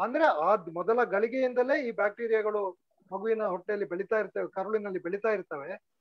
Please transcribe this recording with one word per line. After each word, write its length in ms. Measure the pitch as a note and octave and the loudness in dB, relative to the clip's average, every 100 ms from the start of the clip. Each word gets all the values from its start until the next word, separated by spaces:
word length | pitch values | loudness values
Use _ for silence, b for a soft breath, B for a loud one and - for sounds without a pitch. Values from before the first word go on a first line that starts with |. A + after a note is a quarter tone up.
ಅಂದ್ರೆ 200 | G#3+ D4 | -2 4
ಆ 320 | D#4 D#3+ E3+ G#3 | 4 4 4 2
ಮೊದಲ 480 | E3+ E3 F3+ A#3+ | 0 -4 0 2
ಗಳಿಗೆಯಿಂದಲೇ 840 | G#3+ G3 A#3 C4 B3+ B3 B3 D4+ A#3+ | 2 2 0 2 0 2 2 2 0
ಈ 40 | |
ಬ್ಯಾಕ್ಟೀರಿಯಾಗಳು 840 | G#3+ G#3 G3+ A#3 A3 G#3+ G#3 F#3+ F3+ _ _ - | 0 -2 -2 0 2 2 0 -2 -6 _ _ -12
ಮಗುವಿನ 300 | G3 A3 A3 | -6 -2 0
ಹೊಟ್ಟೆಯಲ್ಲಿ 460 | G#3+ F3+ G3 G#3 F3 | 0 -2 -2 -4 -2
ಬೆಳೀತಾ 300 | F3 F#3 A3 | -4 0 0
ಇರ್ತವೆ, 280 | G3 G3+ E3+ | 0 -4 -6
ಕರುಳಿನಲ್ಲಿ 540 | - F#3+ G#3+ G#3 F#3 | -4 -2 -2 -2 -6
ಬೆಳೀತಾ 280 | E3+ G3+ A3 | -4 -2 0
ಇರ್ತವೆ. 520 | G3+ F3 D3+ D3 G3+ _ _ | -2 -4 -10 -10 -12 _ _